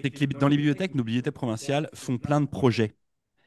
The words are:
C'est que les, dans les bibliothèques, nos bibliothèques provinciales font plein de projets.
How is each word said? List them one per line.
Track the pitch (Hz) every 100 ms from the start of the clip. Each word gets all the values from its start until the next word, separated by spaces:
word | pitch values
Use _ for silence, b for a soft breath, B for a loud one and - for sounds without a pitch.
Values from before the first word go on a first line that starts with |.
C'est | 139
que | 143
les, | 139
dans | 139 139
les | 147
bibliothèques, | 147 139 180 135
nos |
bibliothèques | 113 120 131 -
provinciales | 127 110 - 143 156
font | - - 120
plein | - 147
de | 143
projets. | 98 127 113 107 - _ _ _ _